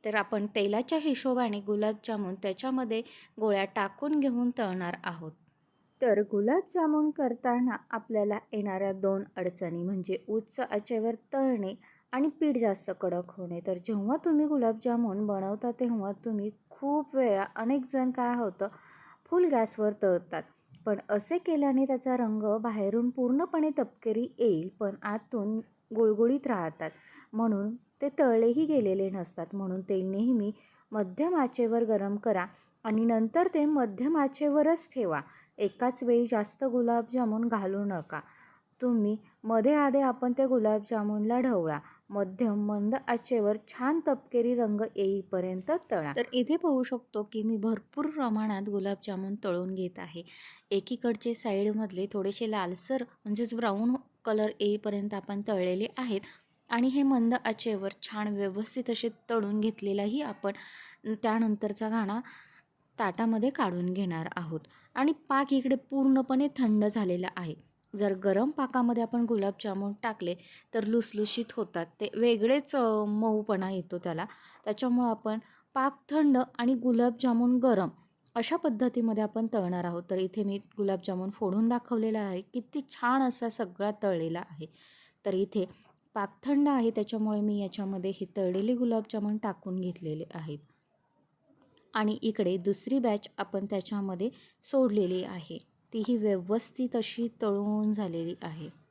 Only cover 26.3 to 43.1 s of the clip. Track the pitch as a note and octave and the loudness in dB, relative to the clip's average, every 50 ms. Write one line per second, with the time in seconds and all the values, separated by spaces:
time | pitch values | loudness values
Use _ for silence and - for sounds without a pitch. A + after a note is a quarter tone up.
26.3 | C4+ C#4+ C#4 C4+ A#3+ F#3+ E3+ D#3+ D#3+ - E3 D#3 - - - - - - - _ | 4 2 0 -2 -2 -2 -2 -4 -6 -6 -10 -10 -10 -14 -20 -20 -20 -20 -20 _
27.3 | - G#3+ A#3 A3+ G#3+ G3 G3+ G#3+ A#3 B3 _ _ _ _ - C#4+ C#4 - D4+ B3+ | -2 0 0 2 2 0 0 -4 -6 -8 _ _ _ _ -6 -4 2 4 4 6
28.3 | A#3 A3+ A3+ A#3 A#3+ C#4+ D#4+ D4+ D#4 C4+ A3 G3 F#3+ G3 F#3+ F#3+ F#3+ F#3+ F3 E3+ | 6 6 4 4 4 2 2 2 2 2 4 2 2 0 0 -2 -2 -6 -8 -8
29.3 | - - E3 E3+ - G3+ G3 F#3+ F#3 F#3+ F#3 - G3+ F#3 F#3 F#3+ F#3+ G3 A3+ B3 | -8 -10 -10 -8 -6 -6 -4 -4 -4 -6 -4 -2 -2 -2 0 -2 -2 0 2 2
30.3 | B3+ A3+ G3+ G#3 G#3+ - - _ _ _ _ _ - A3 G#3 F#3 F#3 - D4 E4+ | 2 2 0 -2 -4 -8 -16 _ _ _ _ _ -4 -4 -2 -4 -2 -2 0 2
31.3 | F#4 D#4+ C4+ B3 - - A#3+ A3+ A3+ A#3 A#3 G#3+ A3 G3+ G3 G3+ G3+ G#3 G#3 A3+ | 2 2 2 0 0 0 0 2 2 2 2 2 2 0 2 0 -4 -2 0 0
32.3 | G#3 F#3+ F3 - - _ _ _ _ _ _ A3+ G#3+ A3 A3+ A#3 A#3 A3 A3 A3 | 0 0 0 -4 -8 _ _ _ _ _ _ 0 0 2 4 4 4 4 2 2
33.3 | - E4 F4+ F#4 - D#4+ D4 D4 D#4 C#4+ B3 A3+ G3 F#3+ B3 C#4+ E4 D#4 C#4 C4+ | 2 2 2 4 2 2 2 4 4 2 2 0 -2 -2 0 2 2 2 2 0
34.3 | C4+ - D4 D4 C#4 D4+ D4 D#4 E4 E4 - - - C4 A3 F3+ D#3 D3 C#3 - | 0 0 0 2 4 4 4 4 4 2 -2 -8 -4 -2 0 0 0 -2 -4 -6
35.3 | - - - _ _ - G#3 G3 - - B3 B3+ B3+ - C4 A#3+ A#3+ A#3 A#3+ A3+ | -18 -20 -20 _ _ -2 -2 -2 0 0 -2 -2 0 0 2 4 4 4 4 2
36.3 | B3 G#3+ G#3 G#3 - _ C4+ C4+ A#3 B3 A#3+ A#3 A#3 A#3 A#3 A#3 A#3+ B3+ B3 A3 | 2 0 0 -2 -6 _ -4 0 2 2 2 4 2 2 0 0 0 0 0 2
37.3 | G#3+ A3 A#3 A#3+ A3+ G#3+ G3 F#3+ G3 G3 G3+ G3+ F#3+ E3+ D3+ - D#3+ D3+ - - | 0 0 0 0 0 0 -2 -2 -2 -2 -2 -2 -4 -4 -6 -6 -10 -10 -10 -12
38.3 | - - - - - _ _ _ _ _ B3+ B3 A#3+ A3+ G#3 G#3 G#3+ G#3+ - - | -20 -20 -20 -20 -20 _ _ _ _ _ 0 2 2 4 2 2 0 -2 -6 -18
39.3 | _ _ - A3 A3+ A3+ G#3 C4 D4+ D4+ D4 C#4 B3 C#4 C#4 C4 B3 C4 B3+ B3 | _ _ -4 2 2 4 4 6 4 6 4 4 4 4 2 2 0 0 0 -2
40.3 | A#3+ B3+ C4+ C4 C4 B3 G#3+ G#3+ G#3+ G#3+ G#3 - A#3 A3 G#3 G#3 G#3+ G#3+ G#3 A3 | 2 2 2 4 4 4 4 4 2 2 0 -2 -4 -2 -2 -2 -2 0 0 0
41.3 | A#3 B3 B3 C4 A#3+ F#3 E3+ D#3+ D3+ D3 - - - _ _ _ G3+ G3+ G3+ F#3 | 2 2 2 2 2 2 0 0 -2 -4 -6 -10 -20 _ _ _ -2 -2 -2 -2
42.3 | F#3+ F#3+ B3 A3 G3+ G#3 G#3 G#3 G#3 G#3 G3+ G#3+ A#3 C4 - - | -2 -2 0 0 2 0 0 0 0 0 0 0 0 0 0 -2